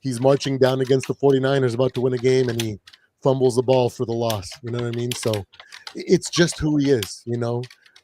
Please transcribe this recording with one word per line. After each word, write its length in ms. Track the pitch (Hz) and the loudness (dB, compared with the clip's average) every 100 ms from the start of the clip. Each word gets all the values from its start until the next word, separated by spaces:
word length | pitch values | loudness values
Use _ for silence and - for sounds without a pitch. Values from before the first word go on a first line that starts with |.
he's 200 | 135 117 | -6 0
marching 380 | 131 139 139 135 | 2 2 0 2
down 220 | 127 131 | 2 2
against 260 | 131 139 - | 2 2 0
the 60 | |
forty-niners, 600 | - 139 135 131 139 131 | 0 2 4 2 0 0
about 200 | 113 131 | 0 -2
to 60 | 127 | 0
win 120 | 127 | -2
a 40 | 127 | 0
game, 300 | 123 131 123 | 2 2 0
and 120 | 117 | -2
he 180 | 113 101 _ _ _ _ | -6 -8 _ _ _ _
fumbles 340 | 139 131 131 117 | 0 2 2 2
the 60 | |
ball 260 | 117 131 123 | 2 2 2
for 160 | - | -2
the 80 | 120 | -6
loss. 380 | 117 117 110 92 - | -4 -2 -4 -8 -14
You 80 | 117 | -8
know 120 | 120 | -6
what 120 | 120 | -6
I 20 | 117 | -6
mean? 160 | 120 | -6
So 200 | 123 117 | -4 -4
i-, 120 | 107 95 - - - - | -4 -6 -20 -20 -20 -16
it's 360 | - - 180 - | -14 0 0 0
just 280 | - 175 - | 0 0 0
who 180 | 151 151 | 0 0
he 140 | 139 | 2
is, 320 | 131 101 - | 0 0 -12
you 120 | - 120 | -8 -4
know? 260 | 117 120 123 _ _ _ | -4 -4 -8 _ _ _